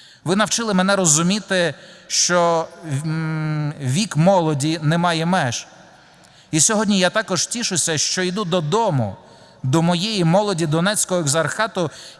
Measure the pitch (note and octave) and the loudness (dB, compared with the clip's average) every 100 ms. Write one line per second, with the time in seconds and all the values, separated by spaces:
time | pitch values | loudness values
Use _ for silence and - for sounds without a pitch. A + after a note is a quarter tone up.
0 | - - D3 G3 G#3+ - A3+ F#3 F#3 G3 | -20 -10 -2 0 0 -2 0 2 2 2
1 | F3+ D3+ F3 G3+ - F#3 E3+ - - - | 4 2 2 0 -2 0 0 -4 -16 -20
2 | - - - F3 E3+ E3 E3 - D#3+ C#3 | -6 -2 2 2 4 2 -2 -10 -6 -4
3 | D#3 D#3+ D#3+ D#3 D#3 D3+ D3 D#3 C3 C#3 | -4 -4 -4 -2 -2 -2 -4 -4 -2 -2
4 | G#3+ D3 F3 F#3+ D#3+ D3 D3+ E3 D3+ E3+ | 0 2 4 4 2 0 0 0 0 0
5 | F3 D#3+ E3 F#3 C3 - - - - - | 0 0 0 0 0 -4 -10 -20 -20 -20
6 | - - - - - D#3 - G#3+ G#3 G3 | -20 -20 -20 -20 -4 0 2 2 2 2
7 | F3+ G#3+ A3 F#3 - A#3+ A3+ F3 - D3+ | 2 0 -2 -2 -4 -4 -4 -2 -2 -2
8 | - - F3+ F#3 F#3 F3+ D3+ G#3 A3 C#3 | -2 -2 -2 -2 -2 -2 0 0 2 0
9 | G#2 - - - - - C3 D#3+ E3+ F3 | -2 -6 -18 -20 -20 -8 0 2 2 0
10 | G#3 G#3+ E3 F#3 G#3 E3+ E3 D#3+ F#3 G#3+ | 0 2 4 4 2 0 0 0 0 0
11 | - F3+ D3 E3 D3+ - A3 F#3+ D#3+ - | -2 -2 0 0 -2 -2 -4 -2 -4 -6
12 | - | -18